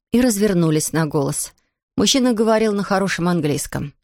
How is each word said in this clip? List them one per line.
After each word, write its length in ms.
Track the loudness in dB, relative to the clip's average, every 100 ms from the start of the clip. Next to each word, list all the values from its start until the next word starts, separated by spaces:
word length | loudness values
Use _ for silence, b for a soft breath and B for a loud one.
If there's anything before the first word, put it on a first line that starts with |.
| _
и 80 | 0
развернулись 720 | 2 2 0 2 2 0 0
на 140 | -2 -2
голос. 460 | -2 -2 -4 -8 _ _ _ _ -2
Мужчина 360 | 0 2 2
говорил 400 | 2 2 2 2
на 100 | -2
хорошем 460 | -2 -2 -2 -2 -2
английском, 640 | 0 0 -2 -6 -8 -10 -14